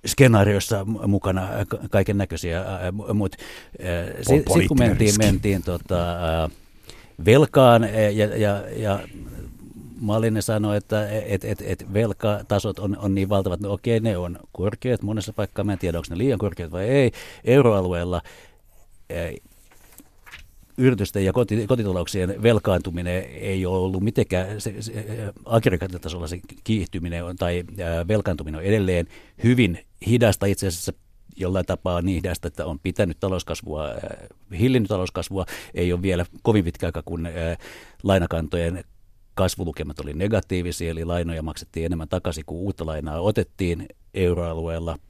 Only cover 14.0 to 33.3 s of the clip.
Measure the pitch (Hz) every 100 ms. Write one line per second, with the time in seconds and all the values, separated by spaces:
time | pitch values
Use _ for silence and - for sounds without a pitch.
14 | 113 90 87 87 - - 95 - 127 113
15 | 101 110 101 - 101 - 101 95 90 82
16 | - 87 131 104 101 82 82 85 104 139
17 | 123 - - - - 135 123 101 90 87
18 | 87 87 - - - _ _ - - -
19 | - 85 85 - - _ _ - - -
20 | - _ - - - - - - 127 117
21 | 98 101 95 120 117 107 104 127 104 90
22 | 85 98 90 104 110 107 - 90 92 87
23 | 87 92 62 65 104 95 90 92 92 92
24 | 104 - 110 92 92 104 117 104 110 107
25 | 104 110 101 - - 113 110 90 95 90
26 | 80 87 80 87 - - - 110 90 90
27 | 85 85 87 90 87 87 87 92 85 85
28 | 85 107 95 80 73 78 95 107 92 87
29 | 82 - - - 113 123 104 82 _ -
30 | - 120 113 - 98 95 98 85 - -
31 | _ _ - - 90 95 87 92 90 87
32 | 90 90 90 87 82 - 80 76 92 -
33 | 95 82 98